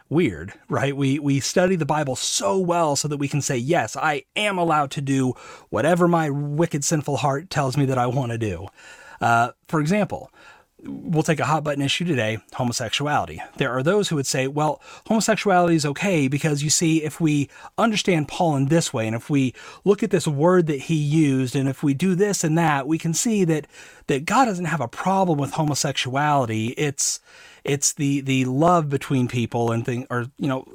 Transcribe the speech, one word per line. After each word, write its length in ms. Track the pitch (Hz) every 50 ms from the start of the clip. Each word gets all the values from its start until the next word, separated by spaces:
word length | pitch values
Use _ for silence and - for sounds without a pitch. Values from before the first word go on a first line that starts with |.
| _
weird, 460 | - 135 165 180 117 85 73 85 101 - - _ -
right? 260 | 147 113 127 139 139
We, 220 | 139 139 131 135
we 220 | 156 143 143 139 135
study 360 | - - - 190 180 185 190
the 100 | 165 151
Bible 300 | 143 156 156 151 135 127
so 440 | - - - - - 220 196 196 190
well 360 | 185 170 170 175 165 151 139
so 120 | - -
that 100 | 147 147
we 100 | 143 143
can 140 | 135 - 143
say, 160 | 127 - 139
"Yes, 380 | 120 120 139 175 156 117 107 -
I 300 | 139 143 156 151 143 - _ -
am 240 | - 214 208 190 180
allowed 320 | 170 165 156 151 143 135
to 100 | - 151
do 320 | 139 139 135 135 131 127 120 - - - - - - -
whatever 380 | - 101 120 156 180 170 180
my 220 | 175 175 165 160 147
wicked, 560 | 139 143 147 143 147 151 170 165 - 147 143
sinful 320 | - 165 151 139 151 139
heart 320 | 120 143 143 139 143 180 -
tells 260 | - 151 139 135 127
me 100 | 147 139
that 120 | 131 131
I 80 | 127 123
want 260 | 123 120 143 127 117
to 60 | 117
do." 300 | 117 113 104 87 80 95 - _ - - - - - - - - -
Uh, 320 | 117 117 117 117 117 120 - _ _
for 120 | - 170 156
example, 520 | 147 156 202 214 190 - - - - - _ - - - - - _ _ _ _ -
we'll 380 | - 139 - - 240 160 156 156
take 160 | - 160 143
a 60 | 123
hot 180 | 123 156 156 151
button 180 | 156 143 139
issue 220 | 139 135 - - 175
today, 360 | 180 151 123 110 107 110 107 - - -
homosexuality. 840 | - 127 120 117 - 120 104 - - 143 147 147 120 95 82 78 - - - -
There 160 | - 143 123
are 100 | 120 131
those 280 | 131 165 202 208 196 -
who 80 | 165
would 100 | 143 131
say, 200 | - - 139 131
"Well, 340 | 135 147 147 151 156 139 - - - - - -
homosexuality 680 | - 220 226 - - 214 - - 208 185 180 175 175 165
is 100 | 156 139
okay 420 | 147 139 - 170 202 180 156 139
because, 340 | 131 147 139 - 160 147 139
you 80 | 147 151
see, 320 | - - 175 160 160 160 151
if 180 | 151 - -
we 280 | 170 151 151 143 135 - - - - - _
understand 500 | - 208 233 214 - - 208 180 156 143
Paul 300 | - - - 180 165 147
in 80 | 135 139
this 260 | 135 165 170 160 - -
way, 140 | 123 110
and 80 | 110 113
if 140 | 117 - -
we 240 | 147 139 131 123 - - - - - - -
look 180 | 180 202 - 233
at 80 | 202
this 160 | 202 160 -
word 400 | 170 143 135 156 175 185 185 170
that 140 | 151 151 131
he 140 | - - 165
used, 600 | 151 147 143 147 160 156 139 135 131 131 120 -
and 140 | 139 131 139
if 120 | 131 -
we 120 | - 143 139
do 220 | 131 180 190 180
this 280 | 165 208 208 190 - -
and 140 | 156 156
that, 280 | 170 170 156 147 139 131
we 120 | 147 160
can 160 | 160 - 165 160
see 320 | - - 247 220 202 185
that, 200 | 160 156 151 147 - - - - - - - -
that 180 | - 147 131 160
God 200 | - 202 240 269
doesn't 200 | 233 190 175 180
have 160 | 151 170 151
a 80 | 127 117
problem 480 | - - - 185 196 190 190 180 156 143
with 140 | 139 131 -
homosexuality. 1200 | - 156 143 147 - - 147 131 - - 123 127 139 147 151 147 139 123 113 110 110 110 117 131
It's, 460 | - 151 143 135 - - - - - _ _ - - - - - - -
it's 300 | - 143 139 - - -
the, 260 | - 143 139 143 143
the 240 | 135 135 135 131 127
love 460 | 127 127 139 160 170 180 170 156 143
between 400 | 139 135 - - 147 127 123 117
people 420 | - 127 113 - - 117 117 117
and 140 | 113 117 117
thing, 200 | - 120 123 131 -
or, 160 | 123 120 120 127 -
you 120 | - 185 139
know, 180 | 131 131 - - -